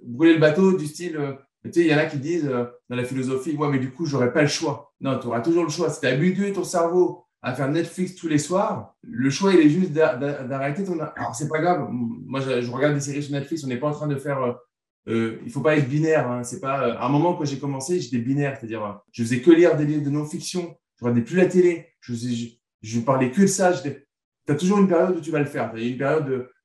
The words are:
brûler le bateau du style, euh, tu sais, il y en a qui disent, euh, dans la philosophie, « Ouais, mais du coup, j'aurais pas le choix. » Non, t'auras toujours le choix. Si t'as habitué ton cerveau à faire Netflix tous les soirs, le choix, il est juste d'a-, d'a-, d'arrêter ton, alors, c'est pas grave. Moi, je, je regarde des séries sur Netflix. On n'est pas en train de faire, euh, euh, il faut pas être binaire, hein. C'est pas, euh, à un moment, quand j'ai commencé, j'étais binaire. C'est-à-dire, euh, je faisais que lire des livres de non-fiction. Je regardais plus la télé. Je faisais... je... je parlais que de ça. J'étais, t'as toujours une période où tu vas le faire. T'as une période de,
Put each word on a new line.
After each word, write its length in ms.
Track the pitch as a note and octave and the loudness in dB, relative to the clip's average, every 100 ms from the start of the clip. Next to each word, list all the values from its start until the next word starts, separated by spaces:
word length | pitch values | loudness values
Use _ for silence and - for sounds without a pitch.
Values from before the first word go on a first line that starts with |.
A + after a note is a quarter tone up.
brûler 320 | B2 A#2+ E3 | -12 2 4
le 60 | D#3+ | 6
bateau 360 | D3+ D3+ F#3+ E3+ | 6 6 4 4
du 100 | D3+ | -2
style, 300 | - F3 D#3 | -8 -8 -6
euh, 180 | C#3+ C3+ _ _ | -6 -8 _ _
tu 80 | - | -4
sais, 80 | E3+ | 2
il 60 | E3 | 4
y 80 | |
en 40 | C#3+ | 4
a 80 | B2 | 0
qui 100 | C#3+ | -4
disent, 320 | C#3+ E3+ C#3+ | -4 -2 -2
euh, 160 | A#2+ A#2+ - - | -4 -6 -10 -10
dans 80 | B2 | -8
la 80 | |
philosophie, « 500 | B2 C3 B2+ C3 E3+ D3 | -6 -4 -4 -4 -4 -2
Ouais, 100 | D3 | 0
mais 100 | C3+ | 0
du 140 | C3 | -2
coup, 140 | - D#3+ | -6 -4
j'aurais 260 | C#3 B2 | 0 0
pas 80 | D#3 | 2
le 80 | D3 | 2
choix. » 460 | - D#3 A2 - _ | 0 -4 -6 -10 _
Non, 180 | C3+ B2 | -4 -4
t'auras 240 | A#2 A#2 | -4 -2
toujours 220 | D#3+ E3+ | 0 2
le 40 | D#3+ | 0
choix. 220 | D3+ D#3 | -2 -2
Si 100 | - | -2
t'as 120 | B2+ | -2
habitué 400 | C#3+ F3+ F#3 G3+ | 2 2 2 -2
ton 120 | F#3 | -2
cerveau 640 | - F3 E3 F3+ E3+ - _ _ | -2 0 2 4 2 0 _ _
à 100 | E3 | -8
faire 160 | - C3+ | -4 -2
Netflix 440 | D#3+ E3 - F#3 | -2 -2 -4 -6
tous 120 | - E3 | -6 -2
les 120 | D3 | 0
soirs, 560 | - F#3 G#3+ D3 - _ | 0 0 0 -4 -10 _
le 260 | - A#2 C3+ | -10 -2 -2
choix, 240 | - G3 | 2 4
il 80 | F3+ | 6
est 80 | D3+ | 6
juste 240 | E3+ F3 | 4 0
d'a-, 240 | D3 D#3 - | 2 2 2
d'a-, 280 | C#3+ C#3 | -4 -6
d'arrêter 380 | B2+ C3+ C#3 D3 | -6 -4 -4 -4
ton, 160 | F#3+ E3 | -4 -4
alors, 360 | D#3 - - | -6 -8 -8
c'est 140 | - D3+ | -6 -4
pas 120 | D#3 | 0
grave. 280 | E3+ D#3+ - | 0 0 -2
Moi, 500 | B2 A#2 - - C3+ | -4 -6 -6 -8 -6
je, 220 | C3 A#2+ | -2 -2
je 80 | A#2+ | -4
regarde 240 | B2+ D3 | 0 0
des 60 | D3 | 0
séries 220 | C#3+ C#3 | -4 -6
sur 100 | C3+ | -6
Netflix. 320 | C#3+ C3+ D#3+ | -6 -6 -6
On 40 | C3+ | -6
n'est 80 | B2 | -4
pas 120 | D3 | -4
en 40 | |
train 140 | D3 D3 | -4 -4
de 100 | C#3 | -4
faire, 260 | D3 G#2+ | -4 -2
euh, 100 | B2 B2 _ _ _ _ - | -4 -4 _ _ _ _ -4
euh, 300 | A2+ A2+ - | -2 -2 -4
il 80 | - | -10
faut 80 | C#3 | -2
pas 160 | D3+ D3+ | 2 2
être 120 | B2+ | 2
binaire, 380 | D3+ D#3+ D#3 B2 | 0 2 2 0
hein. 120 | B2 | -4
C'est 180 | A#2+ A#2+ | -8 -8
pas, 280 | C3+ C3+ B2 | -6 -2 -2
euh, 80 | A2 | -2
à 80 | |
un 60 | D3 | 0
moment, 240 | C#3+ E3+ | 2 2
quand 100 | E3+ | 0
j'ai 140 | C#3+ C3+ | -4 -4
commencé, 420 | C#3+ C3+ C3 F3+ | -6 -6 -4 -4
j'étais 180 | C3+ B2 | -2 -4
binaire. 380 | A#2 C#3 C#3+ - | -2 0 -2 -4
C'est-à-dire, 240 | A2+ A2 | -8 -8
euh, 100 | G#2 G2 _ | -8 -10 _
je 100 | - | -6
faisais 200 | A#2 B2 | -2 2
que 80 | C#3+ | 8
lire 260 | E3 F3 D3 | 8 8 6
des 80 | |
livres 200 | D3 D3+ | 2 0
de 60 | C#3 | 0
non-fiction. 640 | D3 D3+ - - F3+ E3+ - _ _ | -2 -4 -8 -8 -6 -8 -12 _ _
Je 60 | |
regardais 180 | A#2+ A#2+ | 0 0
plus 140 | A#2 F3+ | 2 4
la 100 | F3+ | 4
télé. 420 | F#3 F3 E3 - _ | 6 4 2 -6 _
Je 140 | - | -10
faisais... 200 | A2+ B2 | -8 -4
je... 120 | A#2 A#2 - _ _ | -6 -6 -14 _ _
je 200 | G#2+ A#2 | -6 -2
parlais 300 | A2+ C3 B2+ | 0 0 2
que 120 | - | 4
de 40 | G3 | 2
ça. 260 | - F3+ | 4 2
J'étais, 340 | F3 C#3+ - _ _ _ _ - | 2 -2 -10 _ _ _ _ -4
t'as 80 | |
toujours 240 | C#3+ F#3 G3+ | 0 2 4
une 100 | F#3+ | 4
période 260 | E3+ F#3 | 4 2
où 60 | E3 | 0
tu 100 | D3+ | -2
vas 100 | D3+ | -2
le 40 | |
faire. 260 | C#3+ C#3+ A2+ | -2 -4 -6
T'as 100 | A2+ | -4
une 180 | A#2+ B2+ | -6 -2
période 280 | C#3 D#3 C3+ | 0 0 0
de, 240 | B2+ B2 _ | -4 -6 _